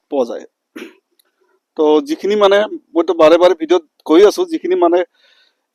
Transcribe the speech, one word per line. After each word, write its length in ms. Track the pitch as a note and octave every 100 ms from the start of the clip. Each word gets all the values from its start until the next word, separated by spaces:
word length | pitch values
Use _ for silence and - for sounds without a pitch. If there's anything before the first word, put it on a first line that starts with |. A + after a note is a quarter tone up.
| _
পোৱা 160 | C#3+ A#2+
যায়। 200 | F2+ - _ _ - - _ _ _ _ _ _ _ _ -
তো 60 | D3+ D3+
যিখিনি 340 | C#3 D#3+ F#3+ G#3+
মানে, 220 | G3+ G3+ G#3 - -
মইতো 240 | D#3+ E3+
বাৰে 240 | E3+ D#3 E3+
বাৰে 160 | F3+ F#3
ভিডিঅ'ত 280 | D#3 F3+ - _ -
কৈ 160 | - G#4
আছো, 160 | - F4+
যিখিনি 300 | D#4+ - F#3
মানে 240 | F3 E4+ F3 _ _ _ _ _ _